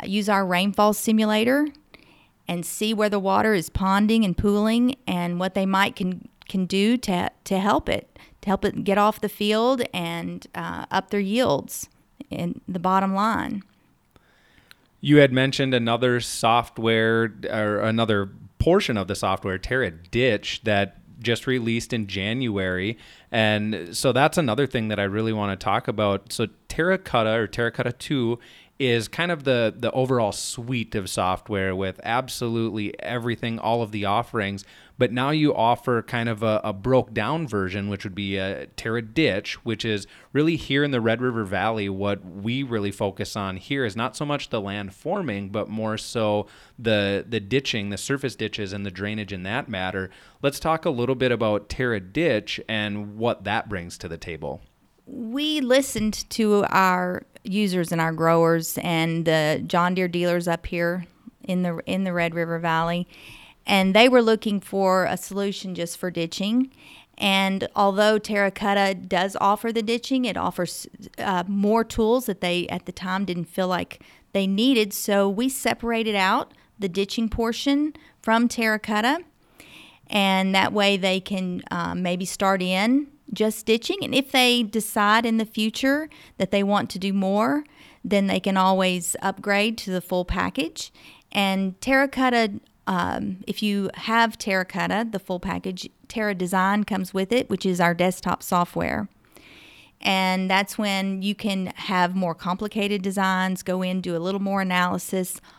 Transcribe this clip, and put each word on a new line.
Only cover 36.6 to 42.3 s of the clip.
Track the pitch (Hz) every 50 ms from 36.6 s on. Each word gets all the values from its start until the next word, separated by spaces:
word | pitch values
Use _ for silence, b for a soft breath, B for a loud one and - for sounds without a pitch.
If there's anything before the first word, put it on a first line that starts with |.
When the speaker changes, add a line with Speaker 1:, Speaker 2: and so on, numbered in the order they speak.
| -
Speaker 2:
a | 107
broke | 101 98 98 123 131 127 110 - 107
down | 110 107 120 156 170 160
version, | 113 104 101 95 92 98 104 98 104
which | 101 95 -
would | 101 87
be | 101 101 98 98
a | 95 95 98 90 67 67
Terra | - - - - 117 113 120
Ditch, | 113 110 110 156 156 113 92 104 - - - - -
which | 117 110 - -
is | 113 107 98 95 B B B B B
really | B 139 156 165 165
here | - - - 135 139 147
in | 143
the | 131 117
Red | 110 113 113 120
River | 127 127 113 113 104
Valley. | 92 98 92 101 113 113 107 101 98
What | 95 95 101 101 101 98 90
we | 90